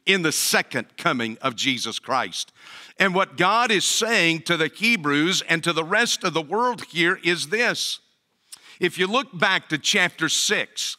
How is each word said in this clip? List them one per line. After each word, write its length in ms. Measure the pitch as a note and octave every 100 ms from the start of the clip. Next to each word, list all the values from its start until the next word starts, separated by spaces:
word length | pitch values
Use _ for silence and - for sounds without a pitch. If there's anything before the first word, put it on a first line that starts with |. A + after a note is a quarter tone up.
| -
in 160 | F#3+
the 100 | D#3
second 540 | - - G#3 - B2 - -
coming 400 | F3 C3 A2+ A2+
of 120 | C3+
Jesus 440 | A2 C3+ A#2+ A2+ -
Christ. 540 | - C3 G2+ - - _ - - - -
And 160 | F#3+
what 220 | F#3 F#3+ C#3
God 340 | F3+ A3+ A#3+
is 140 | F#3+
saying 580 | - - A3 A3 E3 E3
to 140 | - E3+
the 120 | D#3
Hebrews 760 | - A3 A3 D3 C#3+ E3+ F3+
and 200 | - E3
to 120 | E3
the 100 | D#3+
rest 400 | D#3+ G#3 A#3 -
of 80 | F3+
the 80 | D#3+
world 440 | D3 G#3 B3 A3 -
here 320 | D#3+ E3+ F#3+
is 260 | F3 E3+ C#3+
this. 520 | G#3+ A#3 E3 - - _ _ _ _ _ - - -
If 180 | F3 D#3+
you 100 | F#3
look 300 | B3 - F3
back 300 | G3 F3+ -
to 80 | D3+
chapter 520 | - G3+ F3 - D#3+
six 680 | - - G3+ A2 - -